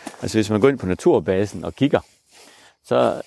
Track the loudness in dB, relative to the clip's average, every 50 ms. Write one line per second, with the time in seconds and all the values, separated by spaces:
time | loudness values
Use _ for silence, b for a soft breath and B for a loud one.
0 | B B B B -8 -2 0 0 0 0 2 2 2 2 2 0 -2 -4 -4 0
1 | 2 2 2 2 2 0 0 0 -2 -4 -6 -10 -12 -12 -4 -2 0 0 0 -2
2 | -2 _ _ _ _ b b b b b b b b b b b _ -2 0 2
3 | 2 2 0 -4 -8